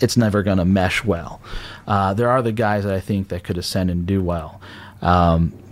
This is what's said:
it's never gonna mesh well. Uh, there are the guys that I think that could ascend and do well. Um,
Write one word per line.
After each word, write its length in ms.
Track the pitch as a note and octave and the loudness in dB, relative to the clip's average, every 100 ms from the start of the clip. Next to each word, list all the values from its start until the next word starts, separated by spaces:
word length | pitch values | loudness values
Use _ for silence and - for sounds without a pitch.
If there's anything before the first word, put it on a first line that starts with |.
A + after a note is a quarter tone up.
it's 160 | A#2 - | 0 2
never 240 | A2 G#2 | 2 2
gonna 220 | G2 F#2+ F2+ | 2 2 4
mesh 380 | G2 F#2 - | 4 2 0
well. 360 | A2 E2+ D#2 - - - - - - | -2 -4 -6 -16 -12 -12 -12 -12 -2
Uh, 260 | G2+ G2 | 0 0
there 160 | G2 A#2+ | 0 2
are 120 | C3 | 2
the 120 | A#2 | 0
guys 300 | A2 G#2+ G#2 G2+ | -2 0 0 -2
that 80 | |
I 60 | F#2+ | -4
think 260 | - G2 F#2+ | -2 -4 -4
that 160 | F2 | -6
could 140 | - F2 | -6 -6
ascend 320 | - G2+ F#2 | -4 -2 -2
and 140 | F2 F2 | -2 0
do 180 | G2 | 0
well. 380 | F2+ E2+ D#2 - - - - - | 0 -4 -8 -16 -20 -20 -20 -4
Um, 520 | E2+ F2+ E2+ E2 E2+ - - | 2 4 6 4 2 -2 -6